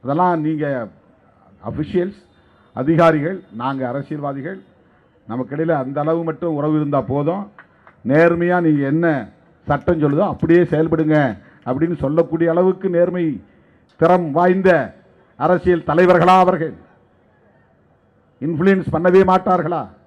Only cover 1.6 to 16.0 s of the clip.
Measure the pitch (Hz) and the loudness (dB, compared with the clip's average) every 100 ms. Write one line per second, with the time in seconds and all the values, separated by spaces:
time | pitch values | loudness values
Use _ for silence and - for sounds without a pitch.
1.6 | 107 131 - 175 180 - _ _ _ _ | -12 -8 -4 -2 -4 -8 _ _ _ _
2.6 | _ - 135 165 165 156 147 156 - 107 | _ -6 0 4 4 2 -4 -8 -12 -8
3.6 | 127 135 127 131 143 151 143 139 143 196 | -6 -6 -6 -6 -8 -10 -8 -8 -10 -14
4.6 | - _ _ _ _ _ - 120 120 143 | -18 _ _ _ _ _ -12 -10 -8 -4
5.6 | 165 151 131 143 147 165 165 156 170 151 | -2 -2 -4 -4 -2 -2 -4 -6 -6 -4
6.6 | 147 151 147 143 110 139 147 185 202 - | 0 0 -2 -6 -6 -4 -4 -6 -10 -20
7.6 | - _ - _ 117 143 170 170 175 180 | -20 _ -20 _ -2 2 2 2 0 0
8.6 | 165 147 139 156 170 143 101 _ _ _ | 2 0 0 0 0 -2 -6 _ _ _
9.6 | - 143 - 165 147 147 196 143 160 170 | -4 -4 -2 0 0 0 -2 -2 2 4
10.6 | 175 151 160 160 156 151 135 98 - _ | 4 0 0 0 2 2 0 -4 -16 _
11.6 | - 131 165 160 139 160 165 160 165 165 | -8 -2 -2 -2 -2 0 0 0 0 2
12.6 | 185 185 190 170 175 180 165 110 - _ | 0 0 -2 0 0 0 -4 -6 -12 _
13.6 | _ _ _ _ 165 180 165 143 180 185 | _ _ _ _ 2 2 2 0 2 2
14.6 | 185 165 113 - _ _ _ _ 151 180 | 4 2 0 -12 _ _ _ _ 0 0
15.6 | 180 170 160 156 | 2 0 0 2